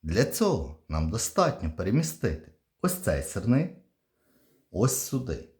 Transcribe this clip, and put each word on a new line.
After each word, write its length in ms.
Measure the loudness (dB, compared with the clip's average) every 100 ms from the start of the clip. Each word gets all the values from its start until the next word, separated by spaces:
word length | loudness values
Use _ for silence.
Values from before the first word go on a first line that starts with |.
| 0
Для 200 | 2 2
цього 580 | 2 2 2 -2 -10 _
нам 200 | -2 0
достатньо 600 | -2 -2 2 2 2 -6
перемістити 800 | -4 0 2 0 -2 -2 -4 -10 _ _ _
ось 120 | -4
цей 300 | -2 0 -2
сірник 540 | -2 -4 2 2 2 -6 _ _ _ _ _ _ _ _ _
ось 260 | 0 2 2
сюди. 520 | -2 -4 -4 -6 -8 _